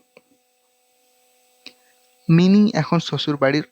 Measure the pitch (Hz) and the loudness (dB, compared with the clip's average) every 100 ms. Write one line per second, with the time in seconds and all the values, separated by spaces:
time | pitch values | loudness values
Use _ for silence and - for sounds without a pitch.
0 | _ _ _ _ _ _ _ _ _ _ | _ _ _ _ _ _ _ _ _ _
1 | _ _ _ _ _ _ - - _ _ | _ _ _ _ _ _ -20 -20 _ _
2 | _ _ - 165 185 208 208 - 147 170 | _ _ 0 2 4 4 2 -2 -4 -4
3 | - 143 - 147 135 147 151 | -4 -8 -6 -2 -2 -2 -6